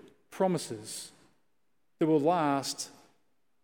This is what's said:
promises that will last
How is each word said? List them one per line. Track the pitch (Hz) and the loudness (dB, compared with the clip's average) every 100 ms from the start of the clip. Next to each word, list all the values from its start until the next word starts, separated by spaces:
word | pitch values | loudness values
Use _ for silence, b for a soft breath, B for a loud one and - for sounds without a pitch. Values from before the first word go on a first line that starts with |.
| - _ _ | -20 _ _
promises | - 190 170 - 110 107 - - - _ _ _ _ _ _ _ - | -2 0 0 -4 -12 -12 -14 -14 -20 _ _ _ _ _ _ _ 0
that | 160 | 2
will | 156 | 4
last | 147 180 147 139 131 - - - - _ _ _ _ _ | 4 2 2 0 -2 -8 -12 -16 -20 _ _ _ _ _